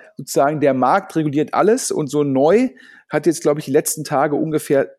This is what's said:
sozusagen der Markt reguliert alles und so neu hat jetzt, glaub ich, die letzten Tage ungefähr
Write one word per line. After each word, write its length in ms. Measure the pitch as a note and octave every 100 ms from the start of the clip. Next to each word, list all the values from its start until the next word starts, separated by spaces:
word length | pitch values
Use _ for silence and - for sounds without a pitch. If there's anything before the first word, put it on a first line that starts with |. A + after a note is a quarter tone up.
| - -
sozusagen 420 | D3 D#3+ C#3+ D#3
der 140 | C#3
Markt 420 | C3 B2+ F#3 F#3+ E3
reguliert 380 | D3+ C#3+ D3
alles 360 | A#2 F3 B3 -
und 180 | - D3
so 160 | D3
neu 440 | D3 C3 D3 G#3 B3+ - - - -
hat 160 | D3+
jetzt, 160 | D#3+ D3+
glaub 160 | D#3 D3
ich, 60 |
die 60 | D3
letzten 340 | C#3 - -
Tage 320 | D3 C#3 D3+ D3
ungefähr 600 | D#3+ D3+ - C#3 -